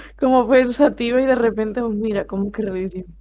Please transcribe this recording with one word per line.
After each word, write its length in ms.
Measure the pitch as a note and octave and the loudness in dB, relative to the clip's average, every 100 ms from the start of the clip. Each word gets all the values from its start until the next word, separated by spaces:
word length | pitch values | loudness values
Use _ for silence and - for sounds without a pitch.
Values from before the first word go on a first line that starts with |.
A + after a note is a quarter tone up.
| - - | -16 -2
como 300 | C4 B3+ A3+ | 2 2 4
pensativa 760 | B3+ B3 B3 C#4+ - A#3+ B3 | 4 4 2 2 2 -2 0
y 40 | C4 | 2
de 100 | B3 | 2
repente 460 | A#3 G3+ G#3+ A3+ | 0 0 -4 -4
os 120 | A#3 | -4
mira, 320 | G#3 A3 G3+ - | -4 -2 -4 -4
como 220 | G3 G3+ | -6 -6
que 100 | G#3 | -4
ruidium. 440 | G3 F#3 F#3+ F#3 F3 - | -6 -4 -6 -8 -14 -18